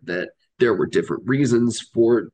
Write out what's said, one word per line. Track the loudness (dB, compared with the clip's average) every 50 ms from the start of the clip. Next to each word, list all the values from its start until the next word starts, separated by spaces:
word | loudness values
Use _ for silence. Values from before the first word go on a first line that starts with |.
| -8
that | -6 -6 -6 -6 -8 -12 _ _ _ _ 0
there | 2 2 2
were | 0 -2
different | 0 0 -2 -2 -2 -6 -6 -4
reasons | -2 0 0 2 2 2 2 2 0 -2 -6 -10 -6 0
for | 2 2 4 2 0 0 -4